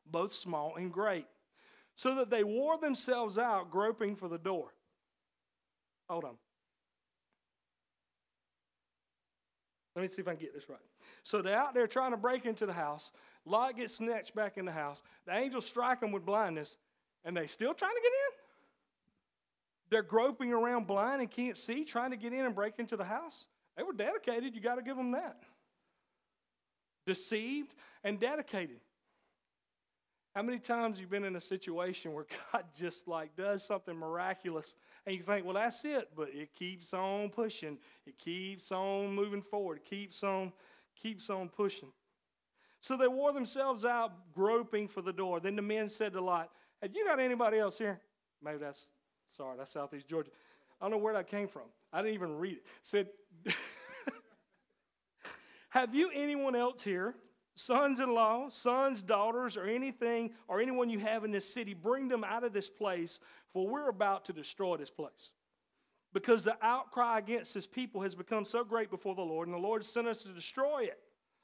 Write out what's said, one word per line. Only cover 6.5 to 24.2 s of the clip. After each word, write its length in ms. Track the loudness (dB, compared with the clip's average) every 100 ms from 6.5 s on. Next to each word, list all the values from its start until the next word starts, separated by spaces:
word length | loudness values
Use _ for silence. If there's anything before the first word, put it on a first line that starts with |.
| _ _ _ _ _ _ _ _ _ _ _ _ _ _ _ _ _ _ _ _ _ _ _ _ _ _ _ _ _ _ _ _ _ _ -6
Let 60 |
me 60 | -4
see 120 | -4
if 80 | -4
I 60 |
can 60 | -4
get 120 | -6
this 160 | -12 -14
right. 100 | -18 _ _ -20 -18
So 160 | -2 0
they're 180 | 4 4
out 140 | 4
there 140 | 4 4
trying 240 | 4 2
to 60 | 2
break 280 | 2 2
into 220 | 0 0 0
the 60 |
house. 360 | 0 -2 -4 -10 -20 -20 -18
Lot 320 | 0 2 2 0
gets 180 | -6
snatched 400 | -4 -2 -2 -2
back 240 | -2 -2 -2
in 80 | -4
the 60 |
house. 280 | -4 -4 -6 -16 -16
The 80 | -2
angels 320 | 0 0 -2 -4
strike 340 | 0 2 2
them 120 | 0
with 140 | -2 2
blindness, 500 | 2 2 0 -6 -12 _ _ _ _
and 100 | -6
they 120 | -4 -4
still 260 | 0 0
trying 220 | 2 0
to 60 | 4
get 100 | 4
in? 200 | 4 0 -4 -16 _ _ _ _ _ _ _ _ _ _ _ _ _ 2
They're 120 | 2
groping 500 | 4 4 4 2 0
around 340 | 2 4 2 2
blind 340 | 2 2 2
and 100 | -2
can't 260 | -2 -4 -4
see, 280 | -4 -4
trying 260 | -2 -2 -2
to 60 | -2
get 160 | -4
in 120 | -2
and 100 | -2
break 240 | 0 -2 -4
into 180 | -4 -4
the 80 |
house. 420 | -2 -4 -6 -14 -20 _ _ -8
They 60 |
were 100 | -6
dedicated. 640 | -2 -2 -2